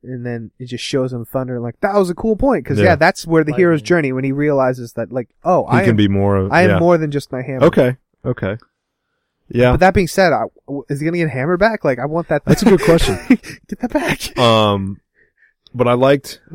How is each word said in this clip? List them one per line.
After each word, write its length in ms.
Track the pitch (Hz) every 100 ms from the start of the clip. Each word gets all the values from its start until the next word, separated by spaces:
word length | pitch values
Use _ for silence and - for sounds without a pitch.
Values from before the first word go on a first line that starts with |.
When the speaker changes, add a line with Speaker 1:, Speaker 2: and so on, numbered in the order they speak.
Speaker 1:
And 240 | 107 127 120
then 260 | 120 113 _
it 100 | 123
just 160 | 120
shows 280 | - 139 131
him 140 | 127 113
thunder, 300 | 131 127 123
and 60 |
like, 180 | 120 -
that 120 | 202
was 160 | 202 185
a 60 | 175
cool 220 | 226 214
point, 280 | 277 214 120
'cause, 120 | 208
yeah, 60 | 180
Speaker 2:
Yeah. 100 | 156
Speaker 1:
that's 320 | 165 - 165
where 160 | 165
the 80 | 151
hero's 260 | 147 175 160
Speaker 3:
Lightning. 40 | 113
Speaker 1:
journey, 260 | 175 143
when 100 | 131
he 80 | 135
realizes 640 | 139 147 139 127 127 117
that, 180 | - 113
like, 160 | 127 117 _
"Oh, 220 | 160 180 -
Speaker 2:
He 60 | 143
Speaker 1:
I 40 |
Speaker 2:
can 80 | 196
Speaker 1:
am, 60 | 107
Speaker 2:
be 100 | 104
more 300 | 98 98 98
of, 140 | 95
Speaker 1:
I 80 | 147
am 80 | 180
Speaker 2:
yeah. 100 | -
Speaker 1:
more 180 | 170 170
than 140 | 156
just 220 | 143 -
my 80 | 127
hammer." 240 | 127 131 147
Speaker 2:
Okay, 320 | - 127 127 _ _ 123
okay. 320 | 123 95 113 _ _ _ _ _ _ _ _ _
Yeah. 220 | 120 123
Speaker 1:
But 100 | 139
that 120 | 185
being 140 | 202 175
said, 240 | - 185
I, 120 | 127 107 _ -
w-, 180 | 139 -
is 120 | 139
he 40 | 151
gonna 120 | 175
get 100 | 160
a 40 |
hammer 260 | 131 139 175
back? 260 | 214 220
Like, 160 | 151 123
I 60 | 139
want 240 | 160 165
that 160 | 151 -
Speaker 2:
That's 160 | 147
a 40 | 214
Speaker 1:
back. 120 | 185
Speaker 2:
good 80 | -
question. 320 | 165 - 190 -
Speaker 1:
<laughs> 400 | 247 - - _
Get 120 | 208
that 100 | 240
back. 460 | 302 339 147 - -
Speaker 2:
Um, 600 | 120 110 107 101 98 101 _ _ _ _ _ _ _ 120
but 120 | 120
I 40 | 123
liked, 440 | 131 143 - - _